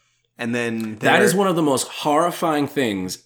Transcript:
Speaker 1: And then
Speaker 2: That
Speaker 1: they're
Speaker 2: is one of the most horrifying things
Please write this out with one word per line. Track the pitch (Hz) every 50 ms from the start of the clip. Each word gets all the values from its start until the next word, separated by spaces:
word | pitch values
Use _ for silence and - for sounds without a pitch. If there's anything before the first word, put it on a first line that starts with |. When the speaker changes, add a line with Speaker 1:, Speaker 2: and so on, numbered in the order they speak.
| _ _ _ _ _ _ _
Speaker 1:
And | - 120 117 120
then | 120 120 117 113 113 110 110 110 104
Speaker 2:
That | - 135 139
Speaker 1:
they're | 175 202
Speaker 2:
is | 202 165
one | 190 196
of | 190 170
the | 170 160
most | 147 135 120 - -
horrifying | - - - 151 147 151 175 175 165 - 180 165 156 147 143
things | 139 - 147 131 113 101 95 92 92 - - _